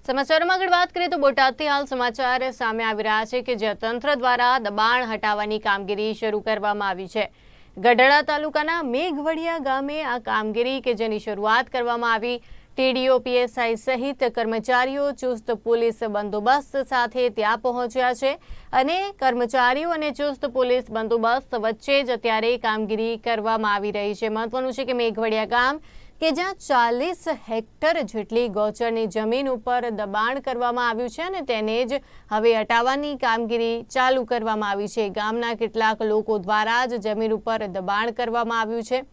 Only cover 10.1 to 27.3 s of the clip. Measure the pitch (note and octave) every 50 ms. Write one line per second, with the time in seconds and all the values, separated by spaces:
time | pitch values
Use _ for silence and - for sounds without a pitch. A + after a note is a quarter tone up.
10.1 | A#3+ B3 A3 A3 A3 A3 G#3+ G#3+ G#3 A3+ A#3+ B3+ C4+ C4 - B3+ A#3+ G3 A3+ A3
11.1 | G#3+ G#3 - A3+ G#3 G3 G#3 G#3+ A3 B3 B3+ - - B3+ A#3+ A#3+ A#3 A#3 A#3 A#3
12.1 | A3+ G#3+ G#3+ A#3+ B3 A#3 - - - - - _ - - C4 C4 B3+ C4 B3+ C4
13.1 | C4 B3 B3 B3+ B3 B3 B3 A#3 A#3+ B3+ A#3+ A3+ A3+ A3 - C4 C4 A#3+ B3 C#4
14.1 | C4+ - C4+ A#3 A3 A#3+ A#3 A3 A3+ A3 A3 - B3+ B3 B3+ C4 C4+ C#4+ C#4+ C#4+
15.1 | C4+ - C4 B3+ B3 A3 - - A#3 A3 - A3+ A#3 A#3 A#3 A#3 A3 - A#3 A3
16.1 | G3+ G#3 G#3 G#3 G3+ G#3 G3+ A#3+ C4 D4 C#4 - - C#4 C4 - C4+ B3 A#3+ A#3
17.1 | A#3+ B3+ B3 A#3+ A#3+ A3+ G#3+ G#3 A3+ A3 A3 B3+ A#3+ B3 B3 A#3+ A3+ C4 B3+ B3
18.1 | B3 - C4+ C4+ D4 - - - - - - - - C4 C4+ D4 E4+ F#4 G4 G4+
19.1 | G4+ - C4 B3+ A#3+ B3 B3 A#3 C4+ C4 B3 B3 B3+ C#4+ D#4+ E4+ E4+ D#4 D4+ D4
20.1 | C#4+ - C#4+ D4 C4+ B3+ - C4+ A#3+ C4 B3+ B3 B3 B3+ A#3+ A3 G#3+ A3+ A3 G#3+
21.1 | A#3 A#3 A3 A3+ A#3+ C4 C4 - - A3+ G#3 A3 A3 - - C#4 C#4 C#4 C#4 A#3+
22.1 | B3 A3+ - A#3 G#3+ A3 A3 A#3 B3 A#3 A#3+ A3+ G#3+ G#3+ A3 G3+ A3 G#3+ A3+ A3+
23.1 | A#3 A3 - A#3+ A#3 A3 G#3 A3+ A3+ A3 A3 G#3 G3+ G3+ G3+ G#3 G#3 G#3 G3+ G#3
24.1 | G#3 F#3+ A3+ A3 G#3+ A3 A3+ A3+ A#3 C4 C4 C4 A3+ B3+ C4+ A#3+ B3+ A#3+ A#3+ A3+
25.1 | G3+ G#3+ A3+ A3+ G#3+ A3 A3 G#3+ A3+ A#3+ B3 C4+ D4 D#4 - - - - - -
26.1 | - - D#4+ D#4+ C#4+ D#4+ F4+ F#4+ F#4+ - - - C#4 B3 A#3+ A#3 A#3+ A#3+ C#4+ F4
27.1 | F4+ - - E4